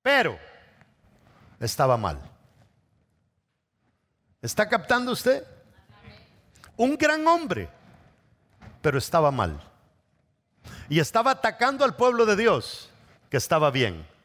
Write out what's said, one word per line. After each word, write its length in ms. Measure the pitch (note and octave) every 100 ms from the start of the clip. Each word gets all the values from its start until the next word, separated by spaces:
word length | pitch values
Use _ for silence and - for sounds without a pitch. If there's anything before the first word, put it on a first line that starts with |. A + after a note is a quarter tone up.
Pero 380 | C4 C#4 F#3 F2+ - - _ _ _ _ _ _ _ _ - _
estaba 380 | A2+ - C3+ A#2+
mal. 240 | G2+ D2 - _ _ _ _ _ _ _ _ _ _ _ _ _ _ _ _ _ _ _ _ _
¿Está 280 | A#2 - G#3+
captando 420 | A#3 D#3+ B3 B3
usted? 340 | A#3+ B3 C4 - - _ _ _ - - - _ _ _ _ - -
Un 200 | B3 D4+
gran 300 | D4+ D#4 D#4
hombre, 420 | E4+ D4+ C#3+ E2+ - - - _ _ _ _ _ _ - -
pero 160 | D3+ C3+
estaba 360 | - E3+ D3+
mal. 280 | C3 F#2 D2 - _ _ _ _ _ _ _ _ _ - - -
Y 120 | D3+
estaba 320 | D3+ A3+ A#3+
atacando 520 | C4 A3+ A3 B3 C4+
al 120 | C4+ -
pueblo 280 | B3 A#3+ A3
de 100 | G3+
Dios, 540 | A3+ D3+ - - - _ _ _ _
que 100 | C3
estaba 340 | - D#3+ D3+
bien. 340 | C3+ A#2 E2 D#2 _